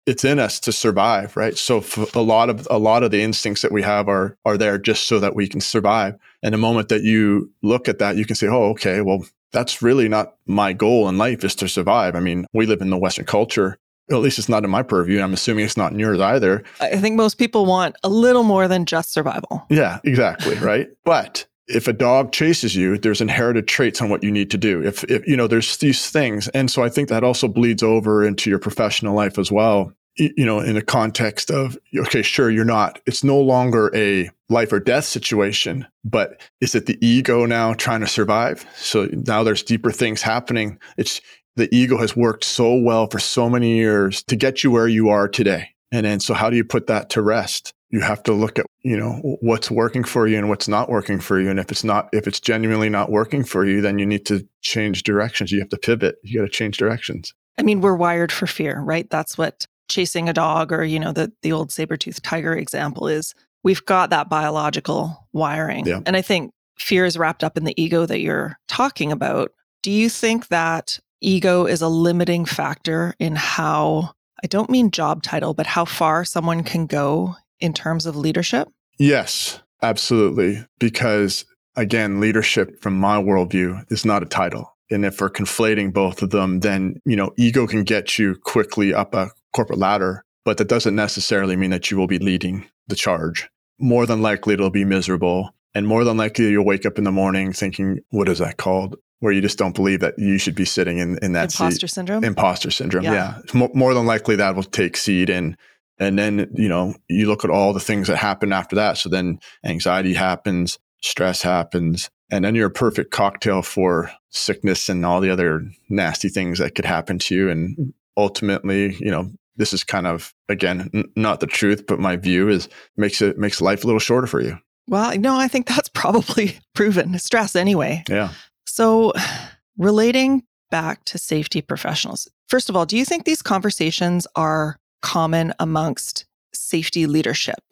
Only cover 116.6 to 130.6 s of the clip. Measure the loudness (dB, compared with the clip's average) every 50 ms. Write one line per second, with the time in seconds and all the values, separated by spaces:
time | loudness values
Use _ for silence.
116.6 | -4 -4 -4 -4 -4 -2 -2 -2 -4 -4 -6 -6 -4 -2 0 0 0 0 0 -2
117.6 | -4 -4 -4 -6 -8 -8 -8 _ _ _ -2 0 0 0 -2 -2 -4 -2 -2 -2
118.6 | -2 -2 0 0 0 -2 -2 -4 -4 -4 -2 -2 -4 -6 -10 -18 _ _ _ -4
119.6 | -2 -2 -2 -4 -4 -4 -4 -2 -2 -2 -4 -6 -8 -14 -20 _ _ -6 -4 -2
120.6 | -2 -2 -2 -4 -6 -4 -4 -4 -4 -4 -4 -2 -2 -2 -2 -2 -4 -4 -2 0
121.6 | 0 0 0 0 -2 -4 -2 0 0 0 -2 -2 0 0 2 2 4 2 2 0
122.6 | -2 -6 -14 -20 -20 _ _ -2 -2 0 0 2 0 0 0 0 -2 -4 -2 0
123.6 | 0 0 0 0 0 0 0 2 2 2 0 0 0 -2 -2 -4 -4 -4 -6 -10
124.6 | _ _ _ _ _ -4 -2 0 0 0 0 0 0 0 2 2 0 0 0 -2
125.6 | -2 -2 -2 -2 -4 -4 -4 -4 0 2 2 2 0 -2 -4 -4 -4 -4 -4 -8
126.6 | _ _ -2 0 2 2 4 2 0 0 -2 -6 -4 -2 0 0 0 0 0 0
127.6 | 2 2 2 2 0 0 -4 -4 -4 -2 -2 -2 -2 -2 -6 -12 -20 _ _ _
128.6 | _ -6 -2 2 4 4 4 4 4 2 2 0 -4 -6 -6 -10 -12 -16 -20 _
129.6 | _ _ _ 0 2 4 4 4 4 4 4 2 2 2 2 0 -2 _ _ _